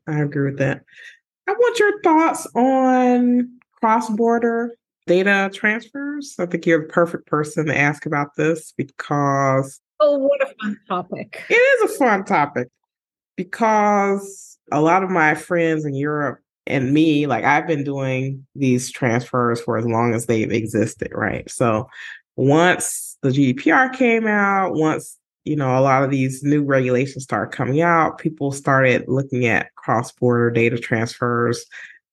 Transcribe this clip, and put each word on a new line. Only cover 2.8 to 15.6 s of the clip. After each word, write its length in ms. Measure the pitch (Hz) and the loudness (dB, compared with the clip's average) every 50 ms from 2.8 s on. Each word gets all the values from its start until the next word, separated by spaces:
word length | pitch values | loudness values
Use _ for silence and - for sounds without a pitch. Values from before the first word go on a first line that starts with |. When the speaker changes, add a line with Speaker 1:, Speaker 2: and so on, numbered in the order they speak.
| 262 254 254 254 254 247 247 247 247 247 247 247 247 247 - - _ _ _ _ | 4 4 4 4 4 4 4 2 2 2 2 2 0 -2 -6 -18 _ _ _ _
Speaker 1:
cross-border 960 | - 220 220 233 240 - 214 214 233 233 233 233 233 233 233 233 233 240 233 - _ _ _ _ - | 0 2 2 2 0 -2 -2 0 0 2 2 2 0 0 -2 -2 -4 -6 -10 -14 _ _ _ _ -2
data 440 | - 175 185 190 202 202 196 196 190 196 | 2 2 2 4 4 2 2 0 -2 -4
transfers. 800 | - - 214 214 233 226 - - 277 277 285 294 294 285 - - - | -2 -2 -2 -2 -2 -6 -10 -12 -10 -8 -8 -8 -10 -12 -12 -10 -8
I 80 | 180 175 | -6 -4
think 180 | 175 170 - | -4 -2 0
you're 160 | 175 165 160 | 2 2 2
the 100 | 156 156 - | 2 0 0
perfect 340 | 180 170 165 - - - - | 0 0 0 0 -6 -8 -4
person 400 | - 147 151 151 - 160 156 151 | -2 -2 -2 -2 -4 -4 -2 0
to 100 | 131 - | 0 2
ask 280 | 143 143 151 151 - | 2 2 0 -2 -6
about 300 | 156 156 143 143 143 _ - | -6 -4 -4 -4 -4 _ -4
this 360 | 151 156 165 160 - - - | -2 -2 -2 -4 -6 -12 -8
because 1040 | - 139 135 _ - - - 147 143 143 139 139 139 139 135 131 135 135 135 - - _ _ _ - | -8 -8 -8 _ -14 -8 -4 -2 0 0 2 2 2 2 2 2 0 -2 -4 -8 -20 _ _ _ 0
Speaker 2:
Oh, 180 | 302 294 285 277 | 2 2 2 2
what 240 | 269 277 285 269 | 2 0 0 0
a 100 | 269 - - - | -2 -6 -6 -10
fun 200 | 214 214 208 - _ - | -8 -8 -8 -8 _ -6
topic. 560 | 190 180 180 - - - - - - - - - | -6 -6 -6 -6 -10 -12 -12 -12 -14 -12 -4 0
Speaker 1:
It 60 | - | 2
is 380 | 466 494 539 554 480 415 - | 4 4 4 4 4 2 0
a 60 | - - | 0 0
fun 260 | 277 240 208 190 196 | 2 2 2 2 0
topic 440 | - 196 160 143 143 - 123 123 - _ _ _ _ _ _ _ _ _ _ _ _ _ | 0 0 0 0 0 -2 -6 -8 -8 _ _ _ _ _ _ _ _ _ _ _ _ _
because 1200 | - 180 - - - 233 220 214 214 208 208 208 202 202 202 196 202 196 - - - - - - _ _ - | -10 -10 -8 -4 -2 0 2 4 4 4 4 2 2 2 0 -2 -4 -6 -10 -18 -20 -20 -20 -20 _ _ -4
a 100 | - 147 | -2 2
lot 220 | 156 160 175 190 190 | 2 4 4 2 2
of 80 | 185 | 0
my 240 | 185 175 156 151 151 | 0 2 2 2 2
friends 500 | 151 - - 180 170 | 0 -2 -4 -2 0